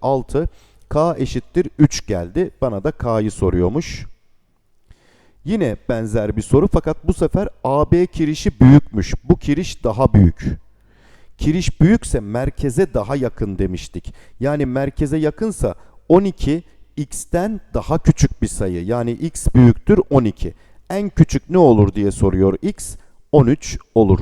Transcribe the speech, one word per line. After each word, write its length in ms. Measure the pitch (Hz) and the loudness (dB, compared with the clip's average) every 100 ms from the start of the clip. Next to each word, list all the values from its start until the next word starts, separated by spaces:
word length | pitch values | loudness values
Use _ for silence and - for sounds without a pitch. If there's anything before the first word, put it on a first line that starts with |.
altı, 460 | 127 135 - 143 170 _ _ _ - | -4 -4 -2 -4 -4 _ _ _ -6
K 280 | 147 170 151 | -2 -2 -2
eşittir 520 | 131 127 - 175 - - | -6 -6 -4 -4 -4 2
üç 280 | 147 - - | 2 2 -6
geldi. 440 | 92 85 127 185 - | -6 -4 -6 -6 -4
Bana 240 | 131 98 | -6 -4
da 80 | 123 | -6
K'yı 380 | - 120 110 107 | -6 -4 -2 -2
soruyormuş. 760 | - 95 87 90 139 - - - - _ _ _ _ _ _ _ _ _ _ _ _ | -2 -2 0 0 -2 -8 -12 -14 -20 _ _ _ _ _ _ _ _ _ _ _ _
Yine 320 | 151 214 135 101 - | -6 -2 -2 -4 -6
benzer 480 | 113 110 110 104 110 | -6 -2 -4 -4 -6
bir 60 | |
soru 260 | - 139 196 | 0 2 2
fakat 340 | 175 156 - 165 | -2 -4 -6 -4
bu 80 | |
sefer 340 | - 151 185 208 - | -2 -2 -2 -6 -8
A 260 | 127 143 147 | -4 -2 0
B 160 | 175 180 | 0 0
kirişi 540 | - 151 156 208 - | -2 -4 -2 -6 4
büyükmüş. 540 | 127 143 - 107 - - | 8 8 4 -6 -4 -6
Bu 120 | - - | -2 -2
kiriş 480 | - 143 175 - | 0 -4 -4 -6
daha 300 | 117 101 - | -6 2 6
büyük. 300 | 101 87 - - - - _ _ _ _ _ - - | 6 6 2 -8 -8 -12 _ _ _ _ _ -20 -6
Kiriş 420 | 147 170 - - | -4 -2 -4 2
büyükse 400 | 160 233 - 127 | 2 2 0 -6
merkeze 760 | 101 117 139 - 143 127 190 | -4 -6 -6 -4 -4 -2 -2
daha 220 | 117 104 139 | -2 -4 -4
yakın 420 | 120 - 101 95 | -6 -6 -8 -4
demiştik. 560 | 95 90 - 90 - - - - | -4 -6 -12 -14 -16 -20 -20 -6
Yani 260 | 135 147 135 | -4 -2 -2
merkeze 500 | 131 139 - 147 156 | -2 -4 -4 -4 -2
yakınsa 580 | 151 - 220 - 101 - - - - | -2 -4 -8 -4 -4 -6 -18 -16 4
on 160 | 180 | 4
iki 380 | 196 - 139 160 - _ - - | 4 -4 -4 -4 -8 _ -18 -12
x'ten 640 | 147 - - 170 208 220 - | -10 -10 -6 -4 -4 -8 -8
daha 240 | 117 - 160 | -8 -2 0
küçük 440 | - - - - | 2 2 2 0
bir 60 | 113 | -8
sayı. 360 | - 95 87 | -4 -6 -6
Yani 260 | 92 120 117 | -4 -4 -4
x 360 | 117 160 - - | -4 -8 -4 0
büyüktür 460 | 127 120 - - 214 - | 6 6 4 2 2 4
on 140 | 139 | 2
iki. 300 | 110 - 85 - _ - - | 2 -4 -10 -10 _ -20 -8
En 180 | 196 202 | -6 -4
küçük 420 | - 156 139 - | 2 2 2 -2
ne 80 | 180 | 4
olur 360 | 151 110 98 | 6 6 4
diye 160 | 107 101 | 2 -4
soruyor 480 | - 95 92 98 92 | 0 0 2 0 0
x. 340 | 208 - - - - _ - | -6 -8 -14 -16 -20 _ 0
On 140 | 151 120 | 4 4
üç 320 | 147 - - _ | 2 -6 -14 _
olur. 240 | 113 101 92 | 0 2 2